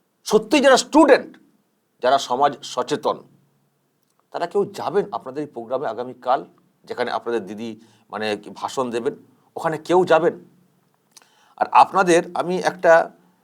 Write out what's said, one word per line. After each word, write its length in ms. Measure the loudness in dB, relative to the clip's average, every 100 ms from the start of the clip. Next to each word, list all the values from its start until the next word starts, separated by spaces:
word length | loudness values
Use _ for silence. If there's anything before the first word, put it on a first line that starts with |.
| _ _
সত্যি 360 | 0 0 2 2
যারা 180 | 6 4
স্টুডেন্ট, 600 | 4 4 6 4 2 -20 _ _ _ _ _ -4
যারা 160 | 0 0
সমাজ 400 | 0 0 0 0
সচেতন, 600 | -10 -8 -4 -2 -2 -6 -10 _ _ _ _ _ _ _ _ _ _
তারা 160 | -8 -4
কেউ 180 | -2 -4
যাবেন 400 | -6 -4 -4 -4
আপনাদের 320 | -8 -10 -10
এই 60 | -10
প্রোগ্রামে 380 | -12 -8 -6 -6
আগামীকাল, 580 | -8 -10 -8 -2 -2 -4 _ _ _
যেখানে 280 | -14 -6 -6
আপনাদের 340 | -6 -4 -6 -6
দিদি 360 | -12 -12 -14 _ _ -14
মানে 280 | -8 -4 -6
কি 120 | -8
ভাষণ 400 | -12 -10 -6 -4
দেবেন, 260 | -4 -6 -8 _ _ _ -8
ওখানে 220 | -6 -6
কেউ 280 | 0 2 4
যাবেন? 400 | 4 2 -4 -18 _ _ _ _ _ _ _ _ _ _ -8
আর 80 | 2
আপনাদের 520 | 4 4 4 2 2 0
আমি 240 | -6 -4 -2
একটা, 540 | -4 0 4 4 2 _ _ _